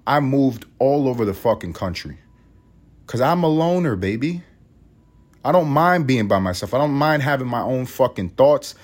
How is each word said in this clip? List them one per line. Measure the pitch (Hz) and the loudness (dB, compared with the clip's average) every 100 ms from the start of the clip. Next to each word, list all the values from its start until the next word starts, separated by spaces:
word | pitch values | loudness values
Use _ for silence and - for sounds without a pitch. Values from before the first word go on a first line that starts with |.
| - | 0
I | 147 | 0
moved | 135 139 135 113 - _ | 2 2 0 -2 -12 _
all | 131 143 135 | 0 2 0
over | 120 | 0
the | 107 | -2
fucking | 92 120 107 87 | -2 -2 -2 -4
country. | 82 95 87 76 69 _ _ _ _ _ _ _ - - | -8 -8 -8 -12 -16 _ _ _ _ _ _ _ -20 -10
'Cause | 113 | -2
I'm | 131 175 | 0 2
a | 165 | 2
loner, | 156 165 180 165 98 | 2 2 0 0 -2
baby. | 95 113 147 175 - _ _ _ _ _ _ _ _ _ | -2 -2 -4 -6 -10 _ _ _ _ _ _ _ _ _
I | 135 | 0
don't | 180 156 | 2 2
mind | 143 175 180 135 | 2 4 2 2
being | 127 101 | 0 2
by | 98 | 2
myself. | 95 90 101 | 0 -4 -4
I | 123 | -2
don't | 147 | 0
mind | 139 151 151 | 2 2 0
having | 139 139 127 | 0 -2 -2
my | 120 | -4
own | 120 131 | -2 -4
fucking | 127 - 127 - 90 | -6 -2 -2 0 -8
thoughts. | - 135 147 - - | 2 4 4 -2 -16